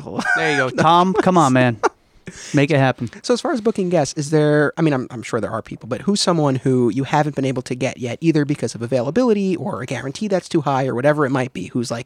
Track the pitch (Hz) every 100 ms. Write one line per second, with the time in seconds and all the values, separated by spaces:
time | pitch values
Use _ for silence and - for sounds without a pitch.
0 | - - - - 160 147 131 123 160 175
1 | 180 185 185 185 147 127 127 113 - -
2 | _ _ - - - 143 143 147 131 120
3 | 120 208 - 240 262 277 214 214 180 175
4 | 135 - 143 156 151 147 143 - 165 135
5 | 123 123 101 120 101 110 - - 110 117
6 | - 202 - 170 147 131 139 127 120 104
7 | 135 151 151 139 135 127 127 127 131 -
8 | 120 117 165 156 139 143 117 - 117 131
9 | 120 180 254 208 190 175 127 104 127 127
10 | 131 - 214 185 - 170 151 135 131 120
11 | 139 151 139 135 127 - 90 127 117 117